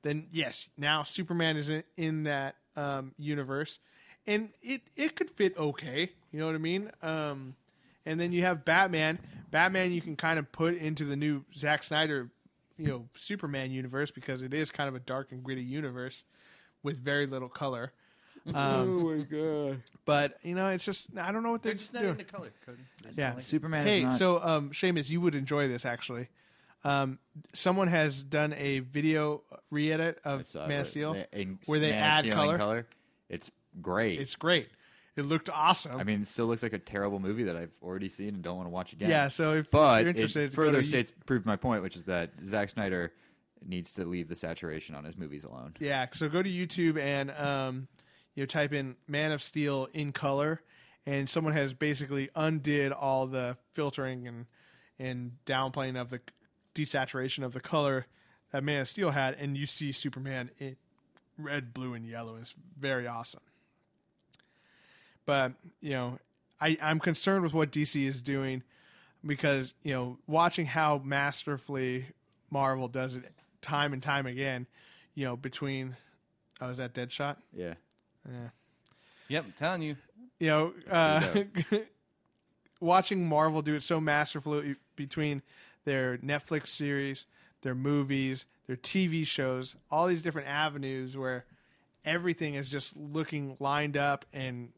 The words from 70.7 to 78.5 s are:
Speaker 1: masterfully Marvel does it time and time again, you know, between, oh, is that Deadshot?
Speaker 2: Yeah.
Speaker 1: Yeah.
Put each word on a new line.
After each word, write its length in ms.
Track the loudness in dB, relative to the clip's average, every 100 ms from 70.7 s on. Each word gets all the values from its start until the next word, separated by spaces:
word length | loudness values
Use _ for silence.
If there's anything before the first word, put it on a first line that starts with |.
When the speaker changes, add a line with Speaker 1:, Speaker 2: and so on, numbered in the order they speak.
| 2 4 2
Speaker 1:
masterfully 1000 | 2 0 0 -2 -4 -6 -4 -4 -2 -4 -8 -18 _ _ _
Marvel 360 | 0 2 2 -2
does 280 | -4 -4 -6
it 160 | -12 _ _ _
time 320 | -4 0 2
and 100 | 0
time 220 | 0 0 0
again, 400 | -4 -2 -4 -8 _ -20 -20 _ -6
you 100 | -4
know, 100 | -4
between, 600 | -8 -6 -6 -4 -8 -12 _ _ _ _ _ -12
oh, 80 | -10
is 80 | -6
that 160 | -6
Deadshot? 440 | -6 -6 -4 -4 -4 _
Speaker 2:
Yeah. 200 | -8 -8 -8 _ _ _ _ -16
Speaker 1:
Yeah. 200 | -14 -14